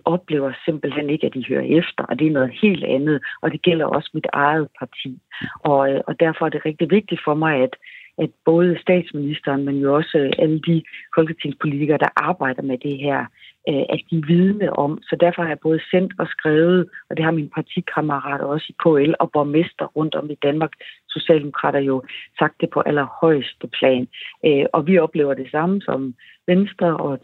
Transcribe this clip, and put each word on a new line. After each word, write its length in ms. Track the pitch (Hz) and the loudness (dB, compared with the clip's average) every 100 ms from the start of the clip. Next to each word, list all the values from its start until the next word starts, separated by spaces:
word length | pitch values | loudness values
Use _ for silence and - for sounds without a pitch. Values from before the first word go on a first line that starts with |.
| - | 0
oplever 480 | 175 - 151 135 127 - | -2 -2 -2 -2 -4 -4
simpelthen 440 | 151 143 143 147 | -4 -4 -4 -2
ikke, 180 | 151 - | -2 -2
at 80 | 131 | -4
I 100 | 120 | -4
hører 200 | 139 131 156 | -2 2 2
efter, 240 | - - - | 0 -4 -6
og 100 | 123 | 0
det 80 | 156 | 0
er 40 | |
noget 200 | 143 127 - | 2 -2 2
helt 220 | 208 160 | 2 2
andet, 360 | - 135 151 143 - - | 0 0 0 -2 -4 -6
og 100 | 156 | -6
det 100 | 156 | -2
gælder 240 | 180 165 - | 0 0 0
også 240 | 147 - | -4 -4
mit 140 | 156 - | -6 -4
eget 340 | - 143 156 143 - | 0 2 0 -2 -8
parti. 420 | 127 - 135 127 _ - - - | -14 -12 -12 -14 _ -12 -12 -4
Og, 320 | 156 139 139 | 2 2 2
øh, 100 | 135 - | 0 -2
og 120 | - | 0
derfor 260 | 165 - 156 | 0 2 -2
er 40 | |
det 160 | 147 160 | -2 -4
rigtig 220 | 151 160 | -2 2
vigtigt 300 | 202 - 170 156 | 2 2 -2 -2
for 80 | |
mig, 300 | 151 160 139 | 0 2 2
at 120 | 135 - - - - - | 0 -2 -20 -20 -14 -6
at 60 | 156 - 165 | -6 -2 2
både 320 | 165 180 160 - | 4 4 2 2
statsministeren, 800 | 180 170 147 143 151 147 139 139 | 2 0 -6 -6 -4 -4 -2 -2
men 100 | 139 | 0
jo 120 | 139 147 | 2 2
også, 180 | - 151 | 2 0
øh, 140 | 139 - | 0 2
alle 160 | 160 156 170 | 2 2 0
de 140 | 165 - - - - | 0 -2 -12 -4 0
folketingspolitikere, 800 | 160 160 147 - 160 143 147 147 147 | 0 -2 -8 -4 -4 0 0 2 2
der 60 | - 151 | 2 0
arbejder 320 | 180 135 127 | -2 -4 -4
med 160 | 139 127 143 | -4 -4 -6
det 100 | 135 143 | -4 -2
her, 140 | 135 - _ - _ - | -2 -4 _ -20 _ -4
øh, 140 | 135 - | -2 0
at 80 | 151 - | -4 -2
de 60 | 165 | -2
er 100 | 151 170 | 2 4
vidne 320 | 190 202 175 - 143 | 4 2 0 0 -2
om. 60 | 160 - | -4 -6
Så 60 | 160 | 0
derfor 180 | 170 175 | 2 2
har 80 | 165 | -4
jeg 160 | 143 160 | -2 0
både 120 | 160 - | 0 0
sendt 220 | 180 185 - | 0 0 -4
og 60 | 165 - | -8 -4
skrevet, 440 | 156 151 170 180 175 - - | 0 4 4 4 0 -6 -8
og 80 | 147 | -2
det 80 | 160 | 0
har 60 | 165 | 0
mine 100 | 147 - | -2 -6
partikammerater 880 | - 180 - 156 151 139 139 143 143 | -8 -8 -6 -4 -2 -4 -4 -4 -4
også 200 | 151 - | -4 -6
i 60 | - | -2
K 20 | 170 147 147 | 4 4 4
L 40 | - | 2
og 80 | 131 | 0
borgmester 520 | 151 147 151 170 - 147 151 | 0 2 2 0 -4 -8 -4
rundt 180 | 156 156 | -4 -4
om 140 | 147 147 | -6 -4
i 20 | 143 | -2
Danmark, 260 | 156 160 - - - - 156 | 0 -4 -8 -20 -20 -14 -2
socialdemokrater 640 | - 156 143 - 147 143 | 2 2 2 -4 -2 0
jo, 160 | 139 131 - - - - | 0 -2 -4 -16 -14 -2
sagt 160 | 151 - | -2 -2
det 80 | 165 | -4
på 60 | - - | -2 0
allerhøjeste 800 | 147 131 - 165 147 - - 123 - | 0 -2 0 2 2 -2 -10 -12 0
plan. 280 | 135 127 123 - - - 160 | 2 2 -2 -10 -20 -2 2
Øh, 180 | 139 - | 2 2
og 140 | - 147 | 0 4
vi 100 | 180 156 | 4 4
oplever 280 | 160 143 | 2 0
det 140 | 135 131 | -2 -4
samme 300 | 151 175 196 | -2 0 -2
som 180 | - 135 135 - - _ - | -2 -4 -6 -10 -18 _ 2
Venstre 500 | 185 202 - 175 156 | 2 2 0 0 0
og 220 | 147 - | -2 -4